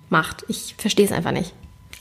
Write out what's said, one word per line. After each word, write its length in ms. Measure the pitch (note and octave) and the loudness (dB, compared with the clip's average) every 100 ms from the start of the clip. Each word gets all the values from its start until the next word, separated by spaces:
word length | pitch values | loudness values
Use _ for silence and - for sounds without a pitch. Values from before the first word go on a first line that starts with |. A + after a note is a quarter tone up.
| - | 0
macht. 360 | D#3+ D#3 - - | 2 2 -6 -8
Ich 280 | - - - | -8 -8 -4
verstehe 280 | G#3+ - G3+ | 0 4 4
es 60 | |
einfach 200 | - E3 | 4 -2
nicht. 220 | C3 - - - - - - | -2 -4 -8 -20 -20 -20 0